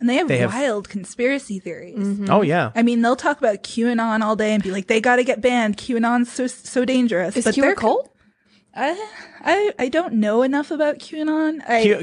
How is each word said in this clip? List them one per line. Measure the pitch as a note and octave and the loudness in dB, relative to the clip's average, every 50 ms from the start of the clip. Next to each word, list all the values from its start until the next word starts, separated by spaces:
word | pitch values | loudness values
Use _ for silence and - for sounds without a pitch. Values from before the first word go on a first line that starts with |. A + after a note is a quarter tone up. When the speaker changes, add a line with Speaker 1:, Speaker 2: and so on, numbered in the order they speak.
Speaker 1:
And | A#3 B3 | -2 0
they | B3+ | 0
have | C#4+ F4+ C#4+ | 0 0 2
Speaker 2:
They | E3 B2 | 2 2
have | B2 A#2+ G3+ | 0 0 0
Speaker 1:
wild | B3 C#4+ C4+ G#3+ G#3 G3 - | -2 -2 -2 -2 -4 -6 -8
conspiracy | - G3+ F3+ - - - A#3+ B3+ C#4 C#4 C4+ - G3+ F#3 | -10 -10 -10 -10 -6 -2 -2 0 -2 -2 -4 -8 -10 -10
theories. | - F3+ D#3+ - E3 F3+ - G#3+ | -10 -10 -12 -12 -14 -12 -8 -4
Speaker 3:
Mm-hmm. | G3 G3+ G3+ G3+ G3+ G3 | -4 -4 -4 -2 0 2
Speaker 2:
Oh, | F3 G#3 | 2 2
yeah. | G3+ C#3+ D#3 F3 D3 A2+ A#2+ | 4 4 2 2 0 0 0
Speaker 1:
I | A#3 A#3 | 2 2
mean, | A#3 A#3+ A#3 A#3 | 2 2 2 2
they'll | A#3 B3+ | 2 2
talk | B3+ - E4+ D4 - | 0 0 -2 -2 0
about | C#4 A3+ G#3 G3+ - | 0 0 0 -2 -6
QAnon | - - A#3 A3+ A#3+ A#3+ A3+ A3+ A3+ G#3+ A3 A3 | -8 -4 -2 0 0 0 0 0 0 0 0 0
all | G#3+ A3 | 0 0
day | G3+ G#3+ G#3+ G#3+ | 0 0 0 0
and | G#3+ G3 | 0 0
be | F#3+ | -2
like, | F#3 G3+ F#3+ | -4 -4 -2
"They | - A#3+ A3+ | 0 0 2
gotta | G#3+ B3+ B3 B3 B3+ | 4 4 4 4 4
get | B3+ B3 A#3 G#3+ | 2 0 0 2
banned. | B3 B3 B3 A3+ G#3+ G3+ | 2 2 2 2 0 -2
QAnon's | - - - B3 A3+ A3 A3+ A#3+ B3 A#3+ A#3+ - | -4 -4 -4 -2 0 2 2 2 2 0 0 -2
so, | - B3 | -4 -4
so | B3+ - - - - - B3+ B3 | -4 -6 -8 -14 -6 -2 0 0
dangerous." | A3+ C4 B3+ B3 A#3 F#3+ E3+ F#3 G#3 G#3 | 2 2 2 2 2 0 0 -2 -2 -2
Speaker 3:
Is | - A#3 | 0 0
Speaker 1:
But | A3 G#3+ | 0 2
Speaker 3:
Q | C4+ C#4 | 2 2
a | |
Speaker 1:
they're | D4+ G4+ | 2 2
Speaker 3:
cult? | - - A3 C4+ B4 C#5 - _ _ _ _ _ _ _ _ _ _ _ _ - | 2 2 2 2 0 -2 -6 _ _ _ _ _ _ _ _ _ _ _ _ -8
Speaker 1:
I, | - A#3+ C#4+ F4 G4 A4 G#4+ - - - - - - - | -4 -4 -4 -4 -4 -8 -12 -14 -18 -20 -20 -20 -6 -2
I, | - E4 G4 G#4 G#4 - - | 0 2 2 2 0 0 -2
I | - C4+ | -2 -2
don't | B3 D#4 F4 - A3 | 0 0 0 0 0
know | A3 G#3+ G#3 G#3+ A#3 B3+ | 0 2 2 2 2 2
enough | C4+ C#4 C#4+ D4 - | 2 0 -2 -2 -2
about | E4 D4 D#4 D4 D4 - | -2 0 0 0 -2 -4
QAnon. | - - - D#4 D4+ D#4 D#4 D#4 D#4 D#4 D#4+ D#4 - - | -8 -12 -8 -4 -2 -2 0 0 0 0 -2 -4 -2 -2
I | A#3+ A#3 A3 | 2 4 4
Speaker 2:
Q, | G#3 G#3 - | 4 4 2